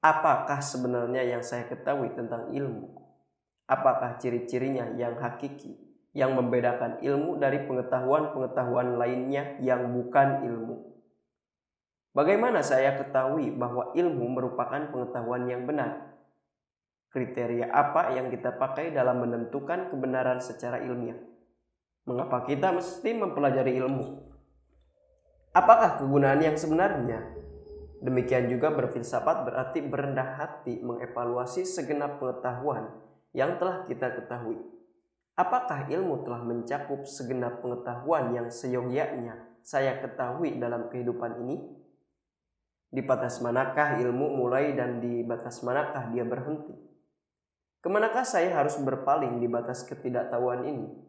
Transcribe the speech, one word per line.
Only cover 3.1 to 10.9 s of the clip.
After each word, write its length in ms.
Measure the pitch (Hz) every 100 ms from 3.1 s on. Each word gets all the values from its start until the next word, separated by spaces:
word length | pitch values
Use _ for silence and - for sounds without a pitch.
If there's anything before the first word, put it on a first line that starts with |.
| _ _ _ _ _ _
Apakah 480 | 135 135 120 120 117
ciri-cirinya 720 | 127 120 117 127 131 135 117 117
yang 240 | 120 117
hakiki, 720 | 120 - 143 139 - - - - _
yang 240 | - 131 131
membedakan 640 | 120 123 123 123 120 120
ilmu 400 | - 139 156 -
dari 240 | 139 143
pengetahuan-pengetahuan 1400 | 139 127 123 127 127 151 151 139 131 131 123 123 123 120
lainnya 560 | 120 127 131 139 143 139
yang 320 | 127 123 123 123
bukan 480 | 123 147 139 135
ilmu? 320 | 123 117 113 117 -